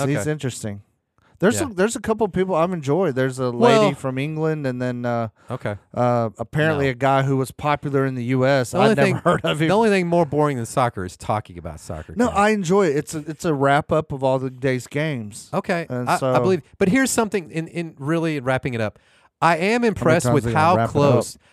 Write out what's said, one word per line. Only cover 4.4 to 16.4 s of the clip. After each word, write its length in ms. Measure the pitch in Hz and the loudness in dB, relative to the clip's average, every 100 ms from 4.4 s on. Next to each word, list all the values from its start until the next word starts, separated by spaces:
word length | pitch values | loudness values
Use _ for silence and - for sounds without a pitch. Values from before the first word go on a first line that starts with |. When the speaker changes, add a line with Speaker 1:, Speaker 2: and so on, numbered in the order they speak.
| 156 156 139 | -2 -2 -4
Speaker 1:
and 160 | 123 | -2
then, 240 | 127 123 120 | -4 -4 -2
uh, 220 | 117 113 _ - | -2 -4 _ -12
Speaker 2:
Okay. 260 | 120 113 101 _ | -8 -8 -8 _
Speaker 1:
uh, 340 | - 123 120 113 - | 0 2 2 -2 -6
apparently 460 | 117 151 156 147 139 | -6 0 0 2 0
Speaker 2:
No. 40 | |
Speaker 1:
a 40 | |
guy 280 | 120 135 135 | 0 2 2
who 160 | 135 135 | 2 0
was 120 | 131 | -2
popular 540 | - 147 147 147 139 | -4 -2 -2 -2 0
in 100 | 135 | 0
the 100 | 127 | -2
U 200 | 120 131 | -2 2
S. 280 | 131 139 120 | 2 2 0
Speaker 2:
The 60 | 175 | 2
only 120 | 214 | 4
Speaker 1:
I'd 60 | 214 | 4
never 80 | 190 | 2
Speaker 2:
thing, 100 | - | 2
Speaker 1:
heard 160 | 175 170 | -2 -2
of 180 | 165 156 | -2 -2
him. 60 | 160 | 2
Speaker 2:
the 60 | |
only 140 | 202 226 | 2 4
thing 180 | 196 175 | 2 2
more 200 | 170 165 | 0 2
boring 320 | 147 147 131 | 0 0 -2
than 80 | 113 | -4
soccer 360 | - 120 104 | 0 0 -2
is 140 | 92 - | -10 -8
talking 400 | - 107 - 85 | -4 -4 -4 -12
about 240 | 82 82 | -12 -14
soccer, 320 | - 80 - | -12 -12 -8
Speaker 1:
No, 140 | - 240 | -2 0
Speaker 2:
Ken. 80 | 185 | 2
Speaker 1:
I 120 | 208 | 2
enjoy 380 | 214 165 196 180 | 2 2 2 4
it. 80 | 143 | 0
It's 180 | 147 | -2
a, 40 | 160 | -8
it's 240 | 151 151 175 | -10 -6 -2
a 80 | |
wrap 360 | 143 139 143 - | 2 4 4 2
up 220 | 156 151 | -2 -2
of 100 | 139 | -2
all 160 | 131 131 | 0 0
the 120 | 131 | -4
day's 360 | 127 135 127 - | -4 -2 -2 -4
games. 600 | 143 160 131 104 107 - | -4 -4 -4 -8 -14 -8
Speaker 2:
Okay. 320 | 180 - 170 165 | -6 -4 -4 -4
Speaker 1:
And 220 | 123 123 | -6 -2
Speaker 2:
I, 80 | 170 | 0
Speaker 1:
so 160 | 131 | 0
Speaker 2:
I 60 | 127 | 0